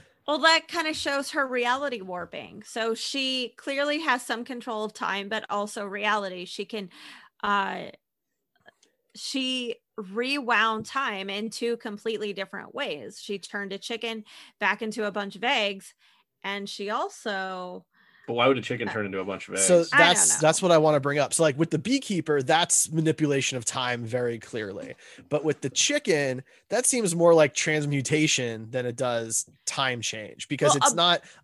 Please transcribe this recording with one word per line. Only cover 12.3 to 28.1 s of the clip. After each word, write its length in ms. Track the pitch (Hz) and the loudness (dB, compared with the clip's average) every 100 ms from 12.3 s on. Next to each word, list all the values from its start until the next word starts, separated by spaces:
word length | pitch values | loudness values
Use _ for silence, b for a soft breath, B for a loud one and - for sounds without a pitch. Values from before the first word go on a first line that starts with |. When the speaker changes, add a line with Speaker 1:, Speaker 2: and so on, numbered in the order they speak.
Speaker 1:
different 420 | 196 190 196 - - | -6 -8 -10 -12 -8
ways. 440 | 254 147 110 - | -6 -6 -10 -14
She 180 | - 202 | -8 -8
turned 340 | - 208 196 | -8 -8 -6
a 40 | 196 | -8
chicken 460 | - 233 233 226 208 B B _ | -8 -6 -6 -8 -12 B B _
back 220 | 202 208 | 0 0
into 240 | 220 226 208 | -2 -2 -4
a 60 | |
bunch 240 | 196 202 196 | -2 -6 -4
of 80 | |
eggs, 500 | 240 269 202 196 - _ b b b _ | 0 0 0 -4 -14 _ b b b _
and 260 | 196 202 202 | -8 -6 -8
she 200 | - 202 | -8 -6
also 960 | 233 392 - 226 196 190 185 180 185 - b b b - | -4 -4 -6 -6 -4 -6 -8 -10 -12 -16 b b b -6
Speaker 2:
But 60 | |
why 140 | 120 123 | 2 4
would 80 | 131 | 4
a 40 | |
chicken 280 | - 120 110 | 0 -6 -4
Speaker 1:
Uh, 20 | |
Speaker 2:
turn 120 | 110 101 | -4 -4
into 140 | 95 | -4
a 40 | 95 | -4
bunch 220 | 95 - | -6 -6
of 60 | |
eggs? 120 | 95 190 | 0 6
Speaker 3:
So 100 | 175 | 6
Speaker 1:
I 40 | |
don't 100 | 165 285 | 6 6
Speaker 3:
that's, 320 | 294 175 - | 6 6 4
Speaker 1:
know. 40 | - 156 | 4 4
Speaker 3:
that's 160 | 160 | 4
what 80 | 185 | 6
I 40 | 165 | 6
wanna 220 | 156 151 | 6 4
bring 180 | 139 147 | 2 0
up. 160 | 135 | 0
So, 100 | - | 4
like, 140 | 160 135 | 2 4
with 140 | 165 | 0
the 80 | 240 | 0
beekeeper, 640 | 208 269 - 180 147 147 | 0 -2 0 -4 0 0
that's 480 | 131 160 170 - - | 4 2 4 2 2
manipulation 680 | 160 160 156 151 139 - 127 | 2 2 2 2 2 0 -2
of 60 | |
time 400 | 113 131 123 123 | -4 -2 -2 -2
very 340 | 113 123 123 117 | -2 -2 -2 -4
clearly. 580 | - 120 104 98 - - B B B | -8 -6 -6 -8 -12 -14 B B B
But 160 | 147 151 | -2 0
with 160 | 143 | 0
the 80 | 135 | -2
chicken, 720 | - - 294 220 156 139 127 - b b | 0 2 2 2 2 2 -2 -8 b b
that 180 | 214 254 | 0 2
seems 300 | 247 202 170 | 2 0 4
more 180 | 170 | 8
like 200 | 165 147 | 8 8
transmutation 1160 | - - 156 147 143 123 | 4 0 0 0 0 0